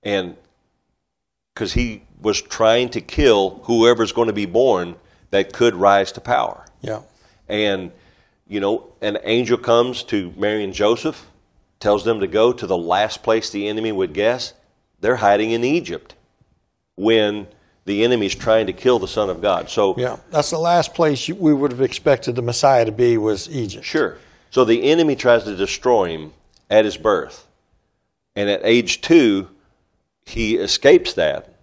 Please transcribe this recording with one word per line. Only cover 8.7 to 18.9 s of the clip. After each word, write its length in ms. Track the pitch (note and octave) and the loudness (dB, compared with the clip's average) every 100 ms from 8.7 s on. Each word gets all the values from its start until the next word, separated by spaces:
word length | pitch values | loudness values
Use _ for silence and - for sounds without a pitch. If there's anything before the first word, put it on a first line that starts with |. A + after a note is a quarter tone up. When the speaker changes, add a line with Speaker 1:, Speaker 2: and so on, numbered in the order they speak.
| A2+ - _ | -4 -6 _
Speaker 1:
an 180 | G#2 G#2 | -6 -6
angel 340 | - A2+ A#2 A#2 | -2 -2 0 -2
comes 440 | A#2+ A#2 B2 B2 | 2 2 2 -4
to 280 | - G#2 F2+ F#2 | -4 -4 -4 -6
Mary 280 | G#2 G#2+ | -4 -4
and 100 | G2+ | -6
Joseph, 520 | - G#2 A#2+ D#3 D#3 - _ _ _ _ _ | -2 0 0 -4 -10 -20 _ _ _ _ _
tells 240 | G#2 G#2 | 0 0
them 160 | G2 A2+ | 0 -2
to 60 | G2 | -2
go 260 | G2 A#2 | 2 2
to 140 | B2 G2 | 2 -4
the 100 | F2+ | -4
last 460 | E2+ F#2 G#2+ - | 0 0 0 -4
place 280 | - A2+ - | -2 -2 -2
the 180 | G2+ G2+ | -8 -6
enemy 240 | G#2+ A2 | -4 -4
would 200 | G2+ F#2 | -4 -4
guess. 380 | D2+ G#2+ B2+ - _ _ _ _ _ | -2 -2 -2 -8 _ _ _ _ _
They're 160 | G#2 B2 | -2 0
hiding 340 | G#2+ G#2 A2 | 2 2 2
in 140 | A#2 | 0
Egypt 500 | A#2+ D#3+ A#2+ E2 _ _ _ _ _ _ _ _ _ - | 0 -2 -4 -12 _ _ _ _ _ _ _ _ _ -4
when 520 | G#2 A2+ G#2+ G#2 F#2+ _ _ _ - | 2 2 2 -2 -10 _ _ _ -6
the 180 | G2+ | 0
enemy's 300 | A#2 B2 G2+ - | 2 2 0 -4
trying 300 | - A2 G#2 | 0 2 2
to 40 | |
kill 260 | F2+ B2+ | -2 0